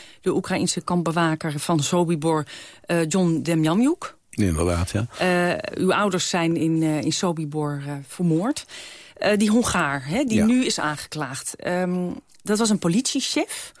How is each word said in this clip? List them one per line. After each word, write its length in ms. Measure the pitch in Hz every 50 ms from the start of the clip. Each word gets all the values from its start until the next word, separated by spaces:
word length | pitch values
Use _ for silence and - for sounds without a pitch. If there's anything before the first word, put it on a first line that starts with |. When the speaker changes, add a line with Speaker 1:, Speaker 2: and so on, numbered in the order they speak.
| - - - -
Speaker 1:
de 140 | - 190 -
Oekraïense 460 | 190 - - 185 185 180 170 - 180
kampbewaker 800 | - - 180 180 160 165 160 175 170 160 160 156 - 160 143 147
van 200 | - - 175 156
Sobibor, 640 | 135 - 180 175 175 165 175 147 151 165 160 156 143 - - - - - - - -
eh, 180 | - 170 170 165 156
John 320 | 190 190 180 170 165 151
Demjanjuk. 720 | 131 165 170 160 156 156 170 214 247 294 359 - - - - _ _ _
Speaker 2:
Inderdaad, 600 | - - 104 92 80 78 85 90 87 82 90 -
ja. 160 | - 98 113 - - -
Speaker 1:
Eh, 580 | 180 185 180 175 175 175 - - - - - -
uw 100 | 180 185 139
ouders 340 | 190 208 202 180 175 - -
zijn 280 | - 175 165 165 170
in, 260 | 147 156 160 165 160
eh, 180 | 160 156 151 147
in 100 | - 156
Sobibor, 680 | 156 - 202 175 165 160 156 143 151 151 147 147 147 143 139
eh, 60 | 143 143 139 135 -
vermoord. 580 | - - 180 170 156 160 196 254 311 - - - - - - - - - - - -
Eh, 200 | - - 196 208 202
die 120 | 220 208
Hongaar, 560 | 214 247 226 - - 180 156 139 139 139 127
hè, 180 | 139 175 254 302
die 120 | 240 220 214
Speaker 2:
Ja. 60 | 214
Speaker 1:
nu 200 | 226 247 254 247
is 160 | 220 - -
aangeklaagd, 760 | - 151 147 - - - - 156 143 123 139 - - - -
ehm, 520 | - - - 180 180 185 180 180 180 180 175 - - - _ - -
dat 160 | - 196 214 208
was 120 | 233 214
een 80 | 214 160
politiechef. 920 | - 170 170 240 269 - - 269 - - - 294 415 - - - - - - -